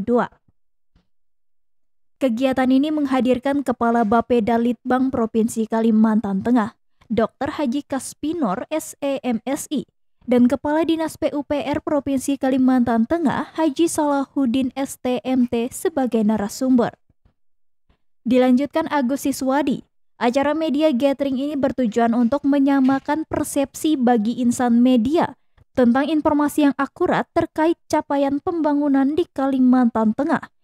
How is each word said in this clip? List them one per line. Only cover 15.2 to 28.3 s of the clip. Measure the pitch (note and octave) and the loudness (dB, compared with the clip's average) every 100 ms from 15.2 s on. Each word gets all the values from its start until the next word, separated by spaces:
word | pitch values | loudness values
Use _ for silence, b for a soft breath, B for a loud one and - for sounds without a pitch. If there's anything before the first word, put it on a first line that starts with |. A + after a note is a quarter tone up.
| B3 C4 A#3+ | -2 0 0
T, | A#3 A#3+ - | -2 -4 -4
sebagai | F#4+ D#4 B3+ A3+ | -4 -2 0 2
narasumber. | G#3+ G#3+ G#3 - C4 B3+ G#3+ - _ _ _ _ _ _ _ _ _ _ _ _ | 2 0 -4 -4 2 2 2 -4 _ _ _ _ _ _ _ _ _ _ _ _
Dilanjutkan | A#3+ B3 B3+ B3 C#4+ D#4+ E4 | 0 2 4 2 2 -4 -2
Agus | D4 A#3+ C#4 C#4+ | -2 -2 -2 -4
Siswadi, | - C4 C#4 C#4+ G#3 - _ _ - | -4 -2 0 -2 -4 -8 _ _ -4
acara | A#3+ C4+ C#4 D4+ | 0 0 0 -2
media | D#4+ C#4 D#4 A#3 | -2 0 0 2
gathering | C#4 C4+ C#4 B3+ | 0 0 -2 -2
ini | C#4+ D4 | -4 -2
bertujuan | C4+ A#3+ A#3+ A#3 A#3 A#3 | -2 0 -2 0 0 2
untuk | A#3 C#4+ C#4 | 0 0 0
menyamakan | C#4+ C#4 C#4 C4 C4+ - D4+ D#4+ | 2 2 2 2 0 -2 -4 -4
persepsi | E4 D4 C#4+ C#4 - D#4+ D4+ | -6 -4 -2 -4 -4 -2 0
bagi | A#3+ A#3+ G#3 A#3+ | 2 2 0 -2
insan | A#3+ A#3 B3 A#3 | -2 0 2 4
media | B3+ B3+ A#3 E4 A#3+ - _ _ _ - | 4 4 2 0 0 -6 _ _ _ 2
tentang | A#3+ B3+ D4+ | 2 2 0
informasi | D#4 D#4 D4 D4 - C#4+ | 0 0 0 0 2 0
yang | - | 0
akurat | C4+ - F4 F#3 - E4+ | -6 -2 0 0 0 -2
terkait | E4 - D#4+ - _ | -2 0 0 -2 _
capaian | D4+ - C#4+ C#4 | -4 -2 -2 0